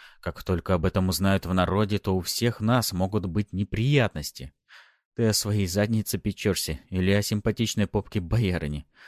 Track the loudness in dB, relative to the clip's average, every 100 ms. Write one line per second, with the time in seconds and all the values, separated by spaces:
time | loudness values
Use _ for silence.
0 | -20 -12 -10 -8 -2 -2 2 0 2 0
1 | 0 2 2 2 0 0 2 2 0 -2
2 | 0 -2 -2 -2 -2 0 2 2 2 -2
3 | 0 0 -2 -2 -2 -4 -4 0 2 4
4 | 2 -2 -10 -12 -16 _ _ -20 -20 _
5 | _ 0 2 2 0 0 0 0 2 0
6 | -2 -4 -4 -2 0 0 -2 -6 -6 0
7 | 2 2 2 -2 -2 0 -2 0 0 -2
8 | -2 -4 0 0 2 0 -2 -6 -10 _